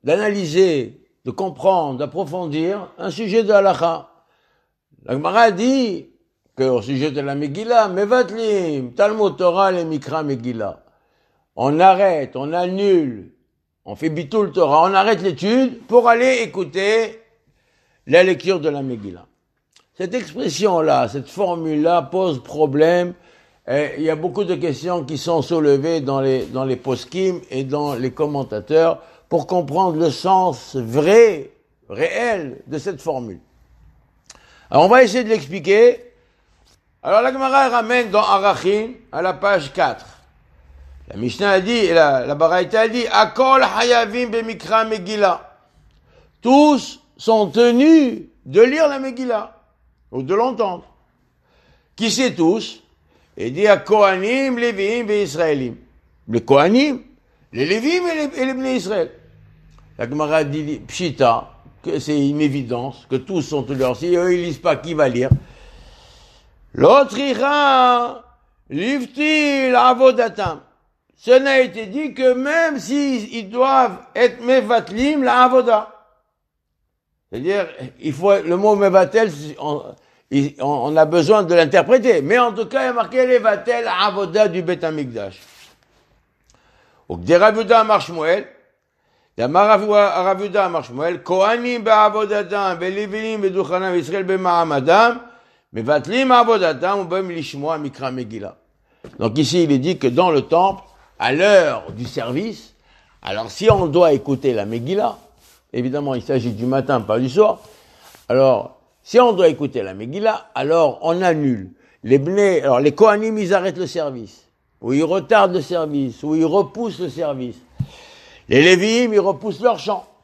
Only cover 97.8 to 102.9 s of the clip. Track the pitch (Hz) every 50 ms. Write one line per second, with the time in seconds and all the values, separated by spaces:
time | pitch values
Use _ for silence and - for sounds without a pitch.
97.8 | 147 139 139 - 139 131 127 131 123 104 110 107 104 92 - _ _ _ _ _
98.8 | _ _ _ _ _ - - - - 113 107 143 151 - 151 180 170 151 143 131
99.8 | 127 165 185 - - 127 120 147 185 180 160 139 - - 160 170 185 196 190 190
100.8 | - _ _ _ _ _ _ _ - 120 135 156 185 208 208 190 170 147 127 107
101.8 | 78 80 92 107 120 101 - 151 117 120 123 151 202 226 202 - - - _ _
102.8 | _ _